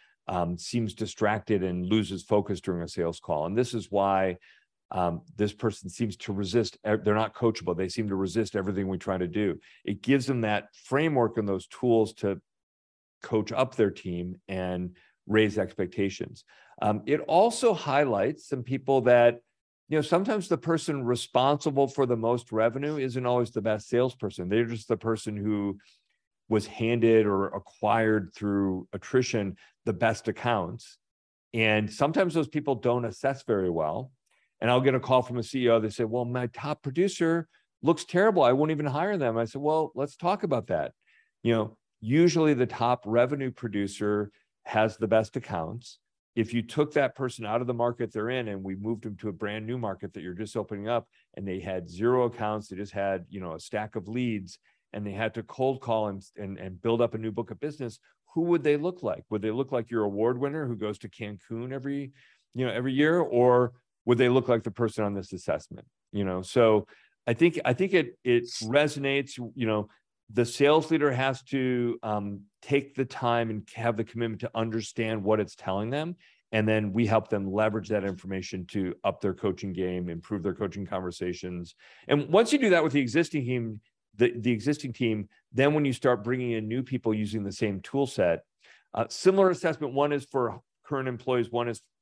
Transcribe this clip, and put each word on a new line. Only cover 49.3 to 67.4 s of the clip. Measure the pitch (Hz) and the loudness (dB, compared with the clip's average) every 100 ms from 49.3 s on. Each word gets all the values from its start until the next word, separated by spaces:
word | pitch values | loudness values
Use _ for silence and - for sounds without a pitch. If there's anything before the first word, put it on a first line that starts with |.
brand | 85 104 107 110 | -6 -6 -6 -6
new | 123 | -6
market | 110 95 98 | -6 -6 -10
that | 101 | -10
you're | 87 | -10
just | 90 104 113 | -8 -6 -6
opening | 98 101 107 | -6 -6 -2
up | 120 - _ _ - | -2 -4 _ _ -12
and | 98 | -8
they | 92 | -6
had | 101 92 85 | -6 -8 -8
zero | 87 117 127 120 | -2 2 2 2
accounts, | - 107 107 101 | -2 -4 -4 -6
they | 95 | -10
just | 101 | -8
had, | 104 98 95 87 | -4 -2 -2 -6
you | 98 | -10
know, | 87 78 | -10 -10
a | |
stack | - 107 - 113 | -8 -6 -6 -8
of | 92 | -6
leads | 123 123 107 92 - _ _ _ | -4 -2 -4 -8 -16 _ _ _
and | 107 104 | -10 -8
they | |
had | 98 110 | -4 -4
to | 117 | -4
cold | - - 131 127 | -10 -2 -2 -2
call | 123 110 107 | -2 -2 -2
and, | 98 - - | -6 -12 -12
and, | 98 98 | -10 -10
and | 95 90 | -12 -6
build | 117 117 | 0 2
up | 117 110 | 2 0
a | |
new | 110 | -6
book | 104 113 | -6 -8
of | 101 | -8
business, | 151 139 120 - _ _ _ | -10 -8 -12 -12 _ _ _
who | 160 | -2
would | 175 170 | 2 2
they | 147 147 | 4 2
look | 170 180 | 0 -4
like? | 110 - - | -4 -4 -4
Would | 107 | -2
they | 107 | -2
look | 117 139 | -2 -2
like | 123 110 | -2 -2
your | 117 | 0
award | 104 101 117 123 | 0 2 0 0
winner | 139 156 135 | -2 -4 -6
who | 110 | -4
goes | 107 104 | -6 -6
to | 107 | -12
Cancun | - 104 98 _ 113 127 | -12 -12 -12 _ -10 -8
every, | 135 139 139 135 - _ _ _ | -8 -6 -6 -8 -14 _ _ _
you | 123 127 | -4 -2
know, | |
every | 110 131 | 0 0
year? | 131 151 175 | 4 4 4
Or | 160 120 123 123 120 - _ _ 117 | 4 6 8 8 4 -2 _ _ 2
would | 120 | 4
they | 123 | 6
look | 131 123 | 6 4
like | 117 | 0
the | 110 | 0
person | 107 113 110 | -2 -2 0
on | 101 | -2
this | 101 87 | -2 -6
assessment? | 92 - 76 - - - _ _ | -8 -4 -4 -4 -18 -20 _ _
You | 101 | -4
know, | 95 90 | -2 -2
so | 92 127 113 107 - - _ _ - | 0 4 6 6 2 -12 _ _ -4
I | |
think, | 117 | 4